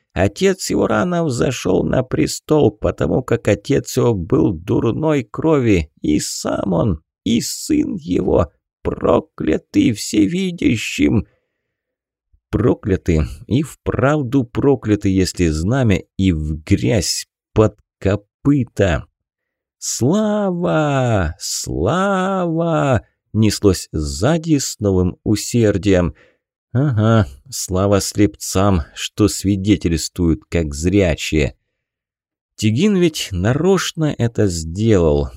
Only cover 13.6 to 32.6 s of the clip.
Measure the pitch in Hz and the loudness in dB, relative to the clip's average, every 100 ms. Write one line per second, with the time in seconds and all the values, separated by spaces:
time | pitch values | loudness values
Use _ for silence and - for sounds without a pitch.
13.6 | 156 - - - 131 151 127 139 123 - | -2 -6 -6 -2 0 0 0 -2 -2 0
14.6 | 139 135 110 101 101 95 90 - 85 76 | 0 0 0 0 2 2 0 0 0 0
15.6 | 87 135 117 92 - - 95 80 76 78 | 0 2 2 2 -2 0 0 0 -2 -6
16.6 | - 202 131 117 - - - _ _ - | 0 0 2 0 0 -6 -10 _ _ 0
17.6 | 110 - _ _ 95 101 - _ 135 143 | 2 0 _ _ -2 -2 -6 _ 0 0
18.6 | 117 - 98 78 - _ _ _ _ _ | -2 0 0 0 -6 _ _ _ _ _
19.6 | _ _ - - 117 202 214 208 196 175 | _ _ -10 -2 0 0 0 -2 -2 -2
20.6 | 175 160 151 135 127 104 82 - - - | -2 0 0 0 0 0 -2 -4 -10 -8
21.6 | - 64 90 170 202 190 185 190 175 160 | -6 -2 0 0 0 0 -2 -2 -2 -2
22.6 | 170 156 143 120 - _ _ 104 110 - | 0 0 2 0 -2 _ _ 2 2 4
23.6 | 104 87 - 82 76 71 113 170 165 147 | 2 2 -2 -6 -6 -2 0 0 0 0
24.6 | - - 104 92 90 - - 104 - 120 | -2 -4 0 2 0 -2 -2 -2 0 2
25.6 | 107 98 95 92 85 - _ _ _ _ | 2 2 2 2 2 -4 _ _ _ _
26.6 | _ 117 147 107 107 113 - - - - | _ -2 0 2 4 4 2 -4 -14 -10
27.6 | - 92 101 101 - - 104 - - - | -4 0 2 2 2 2 0 0 -4 0
28.6 | 101 92 - - - - 104 - 95 101 | 2 2 -2 -10 -8 0 0 2 -2 -2
29.6 | 98 98 87 80 - - 85 76 - 85 | 2 0 0 -2 -4 -2 0 0 -2 -4
30.6 | 78 71 87 101 92 73 - 80 65 - | -2 -2 0 2 2 0 -2 -2 -2 -4
31.6 | _ _ _ _ _ _ _ _ _ - | _ _ _ _ _ _ _ _ _ -4